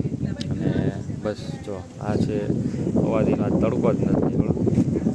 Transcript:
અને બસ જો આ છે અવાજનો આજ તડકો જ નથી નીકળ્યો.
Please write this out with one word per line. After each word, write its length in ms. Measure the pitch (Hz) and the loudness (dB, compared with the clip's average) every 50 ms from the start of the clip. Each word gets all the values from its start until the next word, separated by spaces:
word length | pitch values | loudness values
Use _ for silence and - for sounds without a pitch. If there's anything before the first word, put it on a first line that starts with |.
| - - - - - - - - - - | 0 -2 -4 -4 -4 -4 -4 -4 -4 -4
અને 420 | - - - - - - - - - - - - - - | -4 0 0 0 0 2 0 0 -2 -4 -8 -8 -8 -4
બસ 140 | - 107 104 - - - - - - | -4 -4 -4 -4 -8 -10 -10 -8 -8
જો 160 | 104 101 92 90 - - - | -8 -8 -8 -10 -12 -12 -8
આ 160 | 104 104 107 | -4 -2 0
છે 300 | 110 - - 107 104 104 104 - - - - - - - - - | 0 0 0 0 -2 0 0 0 0 0 -2 -2 -2 -2 0 2
અવાજનો 480 | - - 107 110 110 104 - - - - | 2 2 2 2 2 4 2 2 2 2
આજ 80 | - | 2
તડકો 400 | - - 110 113 127 123 127 117 | 2 2 2 2 2 2 2 2
જ 80 | 104 - | 2 2
નથી 240 | - - - - - | 2 2 2 2 2
નીકળ્યો. 400 | - - - - - - - - - - - - - - - - - | 2 2 0 0 0 0 2 2 2 4 4 2 2 0 0 0 0